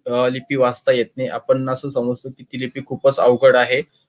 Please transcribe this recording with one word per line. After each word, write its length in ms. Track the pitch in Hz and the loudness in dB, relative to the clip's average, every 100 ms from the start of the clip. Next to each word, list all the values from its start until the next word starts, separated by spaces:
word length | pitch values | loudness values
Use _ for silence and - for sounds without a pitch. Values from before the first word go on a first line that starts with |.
| 123 | -4
अ, 240 | 120 127 | -2 0
लिपी 260 | 127 123 139 | -2 -4 0
वाचता 360 | 123 120 - | 0 0 0
येत 140 | 127 110 - | 0 0 -4
नाही. 120 | 127 | -8
आपण 400 | 104 - 131 131 | -6 -2 -2 -2
असं 200 | 131 143 | -6 -6
समजतो 400 | 135 120 120 131 | -6 -4 -6 -10
की 140 | - | -18
ती 160 | - 131 | -14 -10
लिपी 220 | 127 139 - | -10 -10 -12
खूपच 340 | 135 139 - | -2 0 2
अवघड 360 | - 247 135 123 | 2 4 6 4
आहे, 260 | 120 127 160 _ | 2 -2 -4 _